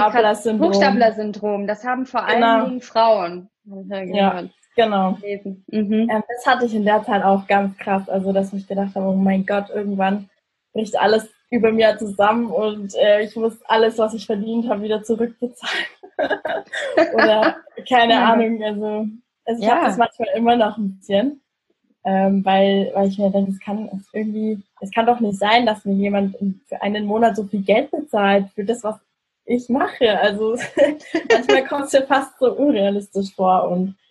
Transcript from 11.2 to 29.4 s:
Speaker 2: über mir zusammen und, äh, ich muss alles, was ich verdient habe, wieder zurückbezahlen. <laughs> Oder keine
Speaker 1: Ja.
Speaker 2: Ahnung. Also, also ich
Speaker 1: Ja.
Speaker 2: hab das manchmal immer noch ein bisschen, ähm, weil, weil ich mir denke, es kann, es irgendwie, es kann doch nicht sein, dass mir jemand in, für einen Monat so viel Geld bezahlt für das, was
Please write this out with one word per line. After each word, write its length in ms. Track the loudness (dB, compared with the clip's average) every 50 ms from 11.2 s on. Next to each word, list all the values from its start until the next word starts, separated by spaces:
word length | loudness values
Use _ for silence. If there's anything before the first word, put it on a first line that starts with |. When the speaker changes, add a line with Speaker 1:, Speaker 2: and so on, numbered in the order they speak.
| 0 -6 _ _ _ -4
Speaker 2:
über 220 | -2 2 2 2
mir 240 | 2 4 4 4 4 2
zusammen 480 | -4 -6 0 2 2 2 2 0 -2 -2
und, 440 | -2 -2 -2 -2 -4 -6 -10 -8 -2
äh, 280 | 0 4 4 4 2
ich 120 | 2 -4 -4
muss 240 | -4 -4 -4 -4 -6 _
alles, 300 | 0 2 2 2 2 2 0
was 140 | -2 -2 -2
ich 120 | -8 -6
verdient 420 | -6 -4 -4 -4 -4 -4 -4 -2 -4
habe, 140 | -4 -4
wieder 200 | -4 -4 -4 -4
zurückbezahlen. 840 | -2 -4 -2 -2 -2 -6 -4 -8 -10 -10 -10 -10 -10 -8 -6 -6 -6 -8 -12 _ -20 -16 -6 -6
<laughs> 960 | -4 -4 -4 -6 -6 -6 -8 -8 -8 -10 -10 -10 -8 -2 2 2 2 2 4
Oder 420 | 2 4 4 4 4 2 2 0 -2 -14 -20 -20 -16 -6 0
keine 260 | 4 4 4 6 4
Speaker 1:
Ja. 180 | 4 4 4
Speaker 2:
Ahnung. 300 | 4 4 2 0 -2 -4
Also, 440 | -4 -6 -6 -4 -6 -4 -4 -4 -6 -6 -8 -12 _ _ _ _ -8
also 180 | -6 -6 -2
ich 40 | 0 0
Speaker 1:
Ja. 80 | 2
Speaker 2:
hab 80 | 2 2
das 120 | 0 2
manchmal 320 | 2 0 0 _ -6 -6 -4 -2
immer 220 | 0 2 2 4
noch 200 | 4 2 0 0
ein 200 | -4 -6 -6 -6 -10
bisschen, 420 | _ 0 0 2 2 0 -4 -6 _ _ _ _ _ _ _ _ _ _ _ _ -4
ähm, 400 | 0 0 2 2 2 2 2 2
weil, 460 | 2 4 4 4 4 2 2 0 0 0
weil 140 | 0 0 0
ich 100 | 0 0
mir 120 | -2 0
denke, 220 | 2 0 0 -2
es 80 | -4 -8
kann, 280 | -8 -8 -8 -8 -8 -10 -12 -14
es 100 | -14 _
irgendwie, 500 | -8 -6 -6 -6 -4 -4 -4 -4 -4 -6 -10 _ _ -16
es 100 | -14 -6
kann 160 | -2 0 2
doch 140 | 2 2 0
nicht 180 | 0 -4 -2 -2
sein, 280 | 0 2 2 2 2
dass 180 | 2 -2 -2 -4
mir 100 | -2 -2
jemand 400 | 0 0 0 0 0 -2 -2 -4
in, 240 | -4 -6 -6 -6 -6 _
für 140 | -14 -12 -6
einen 240 | -6 -4 -4 -4 -4
Monat 300 | -2 0 2 2 2 2
so 80 | 0 -6
viel 180 | -6 -6 -4
Geld 280 | 0 2 2 2 2 -2
bezahlt 580 | -6 -8 -8 -4 -2 2 2 4 4 2 2 -2 -8
für 100 | -8 -4
das, 180 | -4 -4 -4 -4
was 120 | -8 -8 -8 _ _ _ _ _ _ _ _